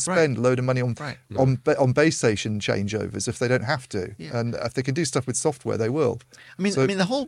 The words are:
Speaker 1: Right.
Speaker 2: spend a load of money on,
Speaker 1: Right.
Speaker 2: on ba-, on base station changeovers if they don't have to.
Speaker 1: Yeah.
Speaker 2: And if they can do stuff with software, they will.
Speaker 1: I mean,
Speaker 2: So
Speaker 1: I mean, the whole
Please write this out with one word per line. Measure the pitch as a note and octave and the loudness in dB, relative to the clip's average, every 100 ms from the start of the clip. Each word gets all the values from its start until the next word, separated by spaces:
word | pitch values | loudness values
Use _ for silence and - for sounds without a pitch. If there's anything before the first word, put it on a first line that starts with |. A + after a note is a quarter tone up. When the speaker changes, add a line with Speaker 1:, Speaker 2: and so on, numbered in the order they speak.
| E3+ | 0
Speaker 1:
Right. | F#3 | 2
Speaker 2:
spend | D#3 A#2 | 2 4
a | |
load | B2 B2+ | 2 2
of | |
money | B2+ B2+ | 2 0
on, | B2 A2+ | 0 -4
Speaker 1:
Right. | D3 - - A2 | -8 -12 -6 2
Speaker 2:
on | C3 C3 | 2 4
ba-, | D#3 D3 | 2 2
on | C3 | 4
base | C3+ D#3 - | 4 4 4
station | A#2+ G#2 A2+ G#2 | 2 2 -2 -2
changeovers | - G#2+ G2+ G#2 G2 G#2 B2 | -2 0 -2 -4 -4 -4 -6
if | - | -2
they | A#2+ | 0
don't | B2+ | 2
have | A2+ D3 - | 0 -4 -4
to. | G2+ F#2 G#2 | -6 -6 -10
Speaker 1:
Yeah. | - A#2+ | -6 -4
Speaker 2:
And | A#2 | -4
if | A#2 - | -4 -6
they | C3+ | -4
can | C3 | -2
do | C#3 | -2
stuff | D3+ C#3 C3 | -2 -2 -2
with | A#2 | -2
software, | D#3+ C#3 A2 G#2 | -2 -2 -4 -2
they | A2+ | 0
will. | D3 B2 A2 - - - - | 0 0 -2 -10 -20 -16 -4
Speaker 1:
I | |
mean, | G3 | -2
Speaker 2:
So | G3+ | 2
Speaker 1:
I | C3+ | 2
mean, | F#3+ | 2
the | |
whole | F3+ C#4 | 0 0